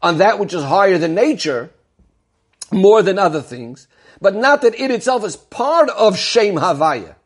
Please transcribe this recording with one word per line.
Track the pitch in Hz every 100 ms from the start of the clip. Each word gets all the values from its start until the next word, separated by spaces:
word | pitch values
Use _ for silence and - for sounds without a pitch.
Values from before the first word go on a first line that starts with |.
on | 175 160
that | 196 208
which | 190
is | 170
higher | 139 180 196 175
than | 160
nature, | 170 285 220 160 123 131 _ _ _ _ _ _ _ _ _ -
more | 190 190 220
than | 185 196
other | 185 151
things, | 127 123 120 127 _ _ _ _
but | 196 196
not | 262 294
that | 247 220
it | 262
itself | 240 - 254
is | 202
part | - _ - 269 330 285
of | - 220 190
Shem | - 233 208
Havaya. | 165 175 143 156 131 85 -